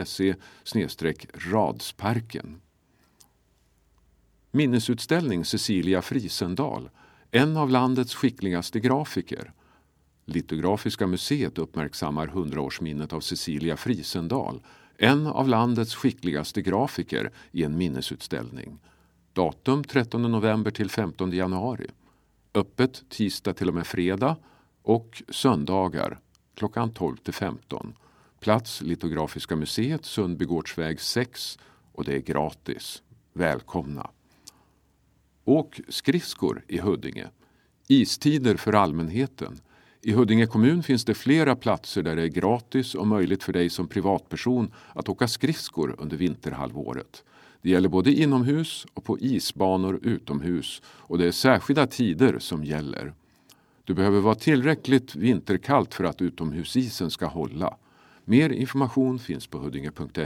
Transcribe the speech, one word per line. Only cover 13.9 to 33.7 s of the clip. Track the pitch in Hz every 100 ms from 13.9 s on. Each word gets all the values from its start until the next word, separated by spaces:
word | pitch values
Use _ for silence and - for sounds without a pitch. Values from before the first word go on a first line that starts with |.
| 120 87 92 82 131 - 62 - - _ -
en | 110 143 151
av | - 135
landets | 113 120 117 117
skickligaste | - 131 - 90 71 78 -
grafiker, | 98 95 139 - 80 62 53 - -
i | -
en | 78 80
minnesutställning. | 90 65 - - - 71 58 62 - 76 _ _ _ _ _
Datum | - 85 - - 139
trettonde | 147 135 117 117 120
november | 113 110 110 107
till | 104 101
femtonde | - 98 - 92 87
januari. | 92 92 113 120 - - _ _ _ _ _
Öppet | 107 98 - 127 - -
tisdag | - 104 - -
till | 87 92
och |
med | 87 85
fredag | - 90 98 127 160 _ _ _ _
och | - 117 113 - -
söndagar | - 135 95 73 95 92 - - - _ _ _
klockan | - 104 - 117
tolv | 113 85 62
till | -
femton. | - 95 - - - - - _ _ _ _
Plats | - 110 110 -
Litografiska | - 85 85 78 78 - - 82
museet, | 76 - 120 156
Sundbygårdsväg | - - 95 82 87 82 - - 80 80
sex | - - 120 - - - - _ _
och | -
det | -
är | 69
gratis. | 65 73 76 - - - - - _ _ _
Välkomna. | - 85 65 -